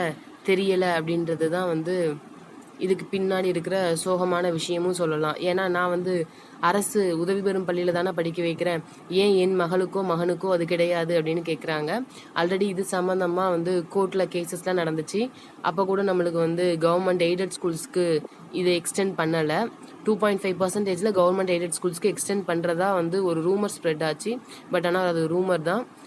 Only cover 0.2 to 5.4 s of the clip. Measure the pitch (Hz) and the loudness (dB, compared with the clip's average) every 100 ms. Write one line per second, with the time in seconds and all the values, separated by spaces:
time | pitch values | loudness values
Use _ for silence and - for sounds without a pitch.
0.2 | - - - 190 196 185 180 170 160 170 | -14 -8 0 2 2 2 2 2 0 -2
1.2 | 165 156 160 175 180 160 160 185 160 151 | 0 0 0 0 0 -2 -2 0 -2 -4
2.2 | - - - - - - 185 185 170 196 | -12 -20 -20 -20 -18 -4 -2 -2 -2 -2
3.2 | 190 190 185 170 170 190 175 165 190 180 | 0 0 0 0 0 0 0 0 0 0
4.2 | 180 175 180 165 165 175 180 180 160 151 | 2 2 2 0 -2 0 0 0 0 0
5.2 | 156 - | 0 0